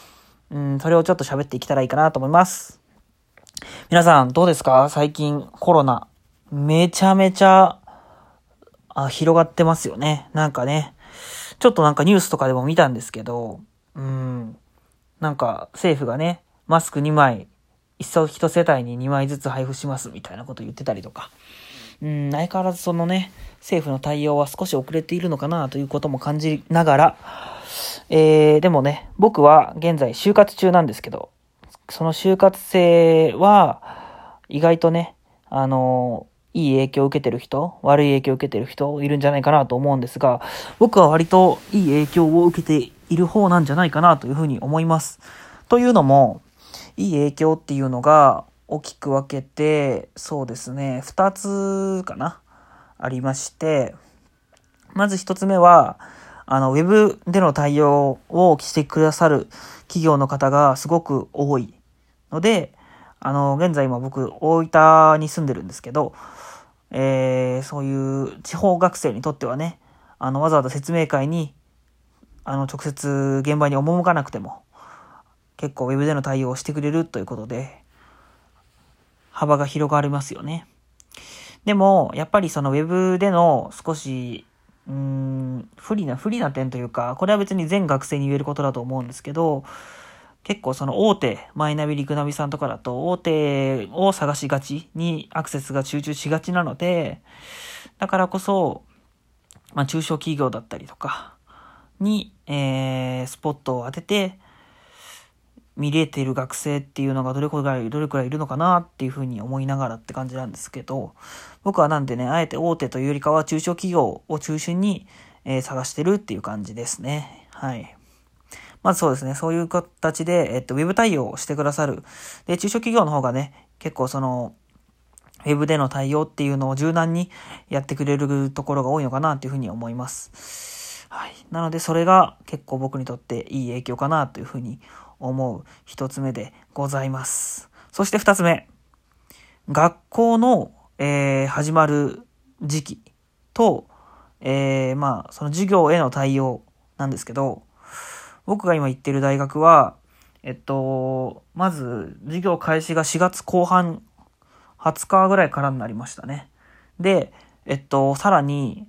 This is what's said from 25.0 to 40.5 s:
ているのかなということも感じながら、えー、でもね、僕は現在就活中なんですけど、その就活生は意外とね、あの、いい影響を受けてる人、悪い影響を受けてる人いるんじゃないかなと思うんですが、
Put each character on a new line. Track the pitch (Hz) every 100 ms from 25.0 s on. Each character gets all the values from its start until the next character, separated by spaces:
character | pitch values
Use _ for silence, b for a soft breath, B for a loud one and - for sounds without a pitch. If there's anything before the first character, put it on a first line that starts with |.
て | 160 175
い |
る | 175
の | 139
か | 143
な | 170 135
と | 139
い |
う | 139
こ | 147
と | 147
も | 131
感 | 147 151
じ | 156 151 -
な | 165
が | 160 139
ら、 | 165 - B B B B B B B B -
え | 160 156 156 151 151
ー、 |
で | 180
も | 151
ね、 | 139 143 - -
僕 | 214 185
は | 147 156 - 156
現 | 170 156
在 | 127
就 | - 196
活 | 208 202 -
中 | 185
な | 175
ん | 156
で |
す | -
け | -
ど、 | - - _ _ _ - _ -
そ | -
の | 160
就 | 156 190 190
活 | 196 190
生 | - 190 175 170 165 160 156 110
は | 196 208 160 - - - - - - - -
意 | 143
外 | 165 165
と | 165
ね、 | 170 170 - _ _ _
あ | 135 135
の、 | 131 127 127 123 113 - _ _
い | 170 147
い |
影 | 135 135
響 | 143
を | 139
受 | 143
け |
て | 135
る | 117
人、 | - 135 170 -
悪 | 135 147
い | 147
影 | 135
響 | 135
を | 131
受 | 143
け |
て | 110
る | 135
人 | - 143 147
い | 143
る | 147
ん |
じ | 143
ゃ |
な | 143
い |
か | 135
な | 147 135
と | 123
思 | 143
う | 135
ん |
で | 123
す | 143
が、 | 135 123 B